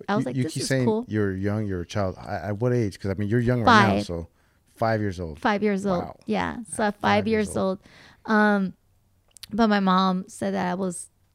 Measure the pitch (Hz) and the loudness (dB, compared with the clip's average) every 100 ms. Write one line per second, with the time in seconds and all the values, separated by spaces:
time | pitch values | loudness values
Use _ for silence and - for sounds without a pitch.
0 | - 208 - 131 127 - - 135 120 220 | -2 -2 0 -2 -2 -2 -2 2 2 0
1 | 254 107 101 95 101 107 104 90 85 107 | 0 0 0 0 -2 -2 -2 -4 -4 -4
2 | 95 - - 98 95 104 123 123 104 - | -4 -6 -8 -8 -6 -2 0 2 0 -2
3 | 101 92 104 120 117 123 117 220 98 98 | -4 -2 0 2 2 2 6 6 6 2
4 | 104 85 85 _ _ _ _ - 113 110 | -2 -6 -8 _ _ _ _ -2 0 2
5 | 104 87 82 76 240 202 208 190 202 175 | 0 -4 -8 -4 -2 0 0 0 0 -2
6 | - - - 202 - 240 220 - 214 - | -4 -8 -6 -4 -4 -6 -8 -4 -2 0
7 | 208 208 208 214 202 214 190 190 - - | 0 2 2 0 0 -2 -2 -4 -10 -20
8 | - - - 214 214 202 190 - _ _ | -20 -12 0 4 4 2 0 -6 _ _
9 | _ _ _ - - 208 226 208 190 185 | _ _ _ -20 -6 0 4 4 4 4
10 | 190 185 - - 202 190 180 180 185 175 | 2 0 -6 -8 -4 -2 -2 -2 -4 -6
11 | - _ _ | -14 _ _